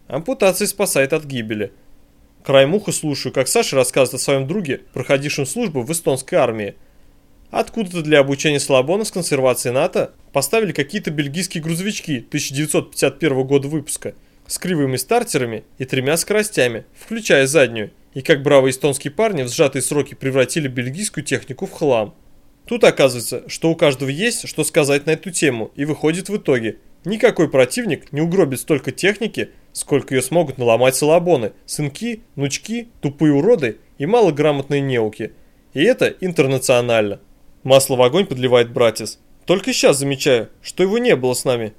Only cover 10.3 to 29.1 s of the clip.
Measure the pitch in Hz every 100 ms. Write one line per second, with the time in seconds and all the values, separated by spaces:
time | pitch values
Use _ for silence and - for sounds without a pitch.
10.3 | 139 - 226 220 - 139 208 202 151 143
11.3 | 156 175 170 160 165 196 202 - 127 -
12.3 | 147 - 139 151 175 - - 143 - 156
13.3 | 131 135 139 139 156 135 - 107 - _
14.3 | _ - - 180 165 135 127 - 233 226
15.3 | 147 131 110 - - 131 131 131 165 -
16.3 | 208 208 - 123 117 - _ - 220 214
17.3 | 147 135 151 123 113 98 - _ 139 131
18.3 | 147 143 143 131 127 151 135 143 - 220
19.3 | 170 127 120 143 147 - 147 139 - 135
20.3 | 131 127 170 139 123 123 156 214 - -
21.3 | 120 - 123 190 - 151 117 101 - _
22.3 | - _ _ - 233 202 - 135 120 -
23.3 | 123 - - 165 165 156 127 135 143 233
24.3 | 226 - - 147 170 139 143 151 165 190
25.3 | - 151 117 107 - 147 143 151 175 185
26.3 | 208 - 127 113 - _ _ 165 220 226
27.3 | - 147 139 127 - 226 135 - 143 170
28.3 | 190 147 123 - 147 - - 185